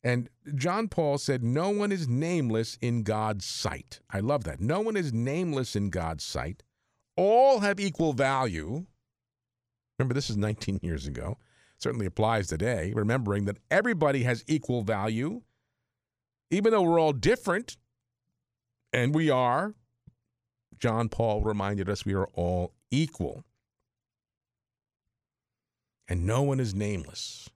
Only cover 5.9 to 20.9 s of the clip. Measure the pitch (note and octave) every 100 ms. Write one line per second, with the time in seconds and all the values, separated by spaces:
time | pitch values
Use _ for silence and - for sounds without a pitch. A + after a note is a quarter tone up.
5.9 | F2+ E2 D#2+ - - C2+ - - _ _
6.9 | _ _ - F#3+ A3+ C4+ C4 G3+ G3 G3
7.9 | D#3 E3 B2+ C3+ C3+ B2+ E2 D2+ C3 F#3
8.9 | _ _ _ _ _ _ _ _ _ _
9.9 | _ C3 B2 - G#2 G#2 G#2+ - G2 F2
10.9 | D#2 C2 C#2+ D2 A2 _ _ _ _ -
11.9 | A#2+ G2 E2+ A2 A2+ F#2+ D#2 G#2+ A2+ E2
12.9 | - G#2 B2+ G#2+ G2+ G2+ G2+ _ E3+ A#3+
13.9 | G3+ D3 C#3 A#2+ A#2 - D3+ - B2 G2+
14.9 | G#2+ G#2+ A2 C#3+ A#3 _ _ _ _ _
15.9 | _ _ _ _ _ _ F3+ G#3+ A3 F3
16.9 | E3+ D#3+ C3+ G2 D#3+ - F3+ B3 - _
17.9 | _ _ _ _ _ _ _ _ _ _
18.9 | B2 B2 D3+ D#3+ B2+ B2 C3 G3 G#3 _
19.9 | _ - _ _ _ _ _ _ - B2